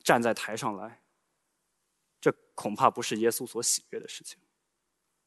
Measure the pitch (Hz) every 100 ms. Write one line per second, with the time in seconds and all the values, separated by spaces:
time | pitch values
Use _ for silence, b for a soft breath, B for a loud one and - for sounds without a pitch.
0 | - 131 117 104 - 110 127 98 107 113
1 | _ _ _ _ _ _ _ _ _ _
2 | _ _ - - _ - 107 104 135 -
3 | 117 110 113 - 123 113 123 - - 113
4 | - - - - _ _ _ _ _ _
5 | _ _